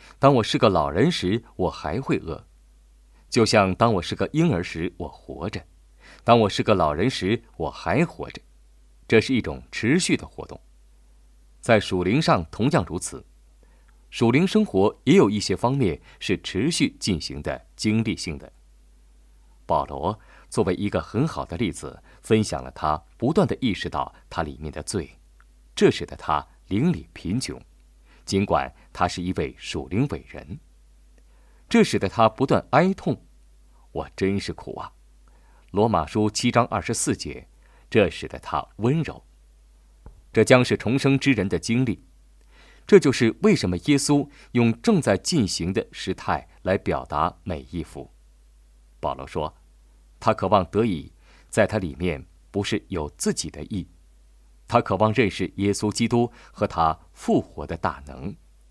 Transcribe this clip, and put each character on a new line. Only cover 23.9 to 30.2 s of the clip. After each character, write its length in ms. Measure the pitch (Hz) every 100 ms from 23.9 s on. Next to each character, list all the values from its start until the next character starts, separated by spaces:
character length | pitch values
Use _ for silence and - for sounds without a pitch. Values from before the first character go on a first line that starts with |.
到 240 | 71 - - -
他 120 | -
里 140 | 78 65
面 140 | 76
的 100 | 76
罪， 360 | - 101 71 - _ _ _ _ _
这 160 | - 190
使 160 | - -
得 100 | -
他 300 | - 76 - _ -
灵 220 | 98 175
里 200 | 131 -
贫 260 | - 82 120
穷， 220 | - 62 - _ _ _ _ -
尽 220 | - 98 101
管 260 | 78 65 - -
他 160 | - 90
是 140 | -
一 140 | 90
位 200 | 90 69 -
属 280 | - 80 65
灵 180 | 95 143
伟 160 | 73